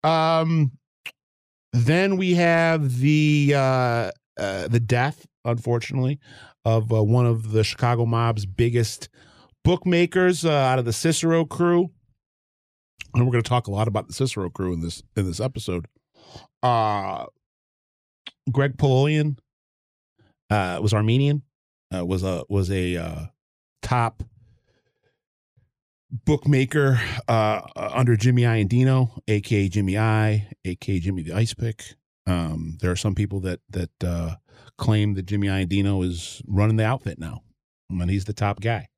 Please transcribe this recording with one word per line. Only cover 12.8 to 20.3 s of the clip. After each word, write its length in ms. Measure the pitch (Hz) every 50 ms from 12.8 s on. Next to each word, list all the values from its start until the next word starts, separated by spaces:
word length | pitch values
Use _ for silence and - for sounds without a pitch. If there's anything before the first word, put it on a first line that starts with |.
| _ _ _ _ - - -
And 120 | 123 120
we're 60 | 131
gonna 100 | 123 120 110
talk 240 | - 127 123 - -
a 40 |
lot 160 | 101 101 110 113
about 200 | 101 107 - -
the 60 | 90
Cicero 360 | - 135 131 - 104 95 87
crew 240 | - - 95 92 90
in 80 | 82
this, 220 | 82 85 85 - - _ _
in 100 | - 98
this 140 | 92 85 87
episode. 480 | 110 131 131 - 107 - 90 87 82 - _ _ _ _ _ _ _ - - - - _ _ _ -
Uh, 640 | 127 120 117 110 107 104 101 98 98 95 65 60 - _ _ _ _ _ _ _ _ _ _ _ _ _ _ _ _ _ _ _ - _ _ _ -
Greg 260 | 120 139 139 139 127 -
Polonian, 600 | 147 139 131 127 139 147 151 151 151 151 143 - _ _ _ _ _ _ _ _ _ _ _ _ _ _ _ _ _ _